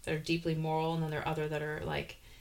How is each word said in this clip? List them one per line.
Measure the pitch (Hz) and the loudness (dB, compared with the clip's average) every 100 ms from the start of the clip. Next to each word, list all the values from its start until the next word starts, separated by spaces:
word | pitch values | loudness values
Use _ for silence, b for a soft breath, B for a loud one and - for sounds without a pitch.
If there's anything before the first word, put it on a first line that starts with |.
that | - | -2
are | 156 | 0
deeply | 156 165 170 156 | 2 2 2 2
moral, | 160 156 160 | 2 2 2
and | 165 | 2
then | 156 | 0
there | 151 | 0
are | - | 0
other | 156 151 | 0 0
that | 151 | 0
are, | 151 156 151 | -2 -2 -2
like, | 147 - - b b | -2 -4 -10 b b